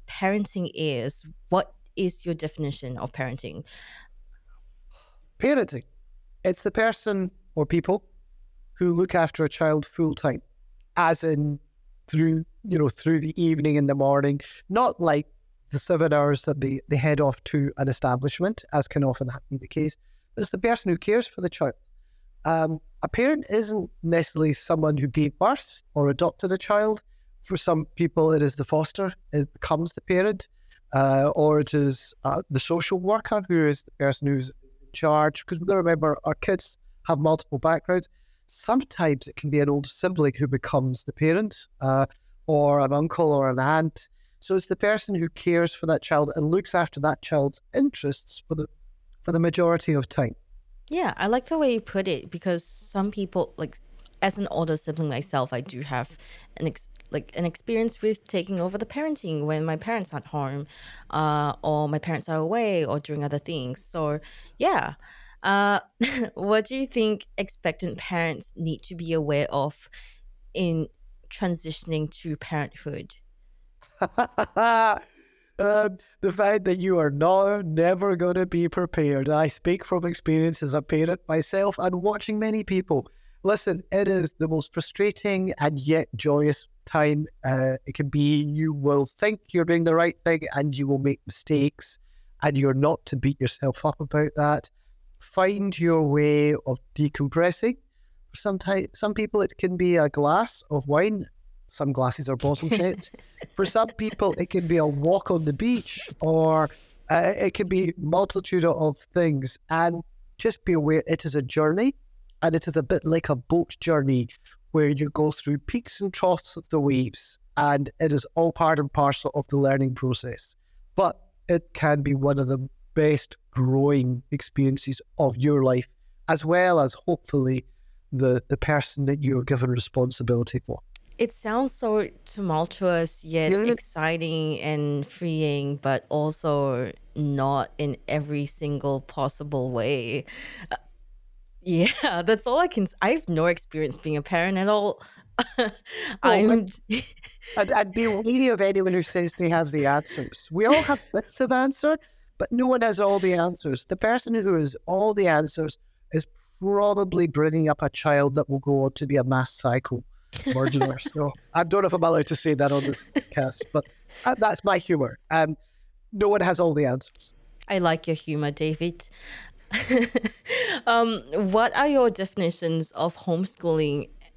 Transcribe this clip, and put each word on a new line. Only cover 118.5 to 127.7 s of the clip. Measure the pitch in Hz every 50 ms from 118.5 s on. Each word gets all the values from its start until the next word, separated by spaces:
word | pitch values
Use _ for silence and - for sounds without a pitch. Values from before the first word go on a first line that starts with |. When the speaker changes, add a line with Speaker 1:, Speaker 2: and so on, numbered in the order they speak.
| -
Speaker 2:
part | - 170 156 160 151
and | 147 139 -
parcel | - 143 139 139 - - 151 -
of | 147 135 -
the | - 139
learning | 139 135 135 135 135 131 131
process. | 127 - 127 123 - - 127 - - - - - _ _ _ _ - - - -
But | - 190 170 - - - _ _ _ _ -
it | 175 170 - - -
can | - 156 156 147 147
be | 139 143 143
one | 135 135 139 143 139
of | 135 127
the | 135 131 131 135 - - - - -
best | 165 151 151 151 139 - - - _ _ _
growing | - 131 127 131 131 135 135 143 143 139 127 123 123 123 - -
experiences | - 139 - - - - 139 135 131 139 - - 131 - - _ - -
of | 156 135 113 123
your | 127 147 147 143 135
life, | 131 127 127 127 - _ _ _ - - - - -
as | 160 151 151
well | 156 170 180 180 180 175 160
as | 143 131 -
hopefully | - - - 170 - _ - - 143 131 131 131 127 - -